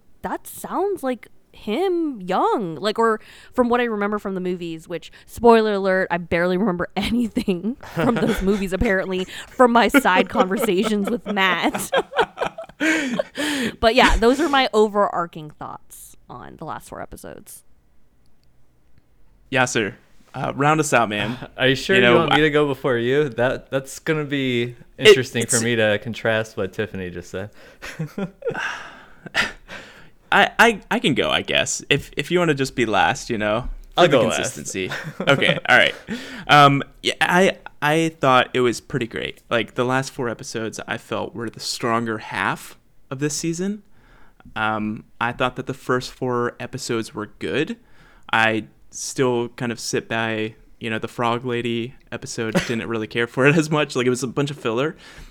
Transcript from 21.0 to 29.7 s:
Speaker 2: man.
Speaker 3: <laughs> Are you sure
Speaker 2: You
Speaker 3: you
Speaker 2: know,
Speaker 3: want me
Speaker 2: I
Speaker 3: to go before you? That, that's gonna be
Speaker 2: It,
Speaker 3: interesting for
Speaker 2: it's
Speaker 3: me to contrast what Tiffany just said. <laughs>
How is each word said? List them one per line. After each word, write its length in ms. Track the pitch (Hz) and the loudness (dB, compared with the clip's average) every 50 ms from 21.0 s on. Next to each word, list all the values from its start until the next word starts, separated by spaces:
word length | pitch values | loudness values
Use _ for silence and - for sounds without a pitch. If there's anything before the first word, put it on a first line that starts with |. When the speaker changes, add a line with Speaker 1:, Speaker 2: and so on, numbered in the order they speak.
| 113 | 2
Speaker 2:
man. 300 | 101 107 104 104 110 123 - 139 - - | 2 0 -2 -2 -4 -6 -8 -12 -14 -6
Speaker 3:
<laughs> 40 | |
Are 120 | - 127 131 | 0 2 2
you 60 | 135 | 2
sure 200 | 131 - - 196 | 0 0 2 2
Speaker 2:
You 60 | - | 4
Speaker 3:
you 60 | 120 | 6
Speaker 2:
know, 100 | - - | 6 6
Speaker 3:
want 140 | 170 165 - | 6 4 6
me 60 | - | 6
Speaker 2:
I 40 | 147 | 6
Speaker 3:
to 80 | 156 156 | 6 6
go 180 | 143 147 151 | 4 4 2
before 300 | 143 135 - - 143 123 | 2 0 -2 -2 0 0
you? 320 | 117 117 123 135 147 151 139 | 0 0 2 2 2 0 0
That, 400 | 110 117 120 131 120 - - - | 0 0 0 0 0 -4 -6 -6
that's 300 | 131 135 131 - - - | -6 -6 -4 -6 -12 -8
gonna 260 | - 165 160 156 147 | -4 -2 -2 -2 -2
be 500 | 139 143 139 135 131 123 120 120 120 120 - - - _ | -4 -4 -2 -2 0 0 -2 -2 -4 -6 -12 -20 -20 _
Speaker 2:
It, 100 | - 135 | 4 8
Speaker 3:
interesting 380 | 214 135 135 123 - - 120 117 | 8 8 8 6 0 -2 -2 0
for 100 | - - | 0 0
Speaker 2:
it's 60 | 117 113 | 0 2
Speaker 3:
me 140 | 120 120 | 2 2
to 200 | 113 110 107 104 104 - | 2 4 2 2 0 -2
contrast 540 | 120 107 - - 117 110 110 110 - - | -6 -8 -4 -2 0 0 0 -2 -4 -6
what 160 | - 98 92 - | -6 -6 -4 -4
Tiffany 360 | - 107 98 - 95 92 90 | -6 -6 -6 -6 -8 -8 -8
just 200 | 87 87 87 - | -10 -10 -12 -10
said. 220 | - 92 101 104 - - - - - - - - - - | -10 -10 -10 -10 -14 -20 -20 -20 -20 -18 -16 -14 -10 -10
<laughs> 180 | 160 - - - 196 170 - _ - 539 - - - - - - - - - - - - - - - - - - - - - - - - | -10 -10 -8 -8 -8 -8 -8 _ -8 -8 -6 -6 -6 -8 -8 -10 -14 -16 -20 -20 -20 -20 -20 -20 -18 -6 -4 -2 -2 -2 -6 -14 -18 -18